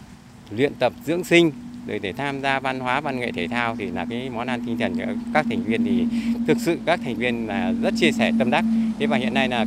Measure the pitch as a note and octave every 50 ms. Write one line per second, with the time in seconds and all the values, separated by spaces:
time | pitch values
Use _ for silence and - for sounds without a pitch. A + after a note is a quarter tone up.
0 | - - - - - - - - - - G#2 A2 C3+ C#3+ A#2+ - B2+ A#2+ - -
1 | - C3+ E3 F3 F3+ - F3 E3+ E3+ D#3+ C#3 - - - - - - A#2+ G#2+ G#2
2 | G2+ G2 A#2 B2+ C#3 C#3+ C#3 C#3 C3+ C#3 C3+ C3+ C3+ C3+ C3 C3 B2+ B2 B2 C#3
3 | D3+ D3 B2+ B2 B2 A2+ - - F2 E2 A#2 A#2+ A#2+ A#2 A2+ A#2+ G#2 F#2 F2 F#2
4 | F2 - A#2 A#2+ B2+ C3+ B2 A2 A#2+ C3 B2 B2 A#2+ A#2+ A#2+ A#2 A#2 G2 F#2 -
5 | F#2+ F#2+ - - - - - D3+ D3+ A#2 A#2 - - G#3 A3+ A2+ - - A#3 A#3
6 | - - - - - A#3 A3+ - - - D3+ - - E3 E3+ C3+ A2+ C3 E3 F3+
7 | - C3+ A2+ G2+ A#2+ B2 A#2+ A#2 A2+ G#2+ G2+ G2 - F#2 - - - F3+ - -
8 | F3+ D#3 B2+ A2+ A2+ - - - C3 A#2+ C3+ D#3+ A3 A3+ A3+ A3+ A3+ A3+ A3 -
9 | - - D3 B2+ B2+ B2+ A#2 C3+ C3 B2+ B2+ A#2+ A2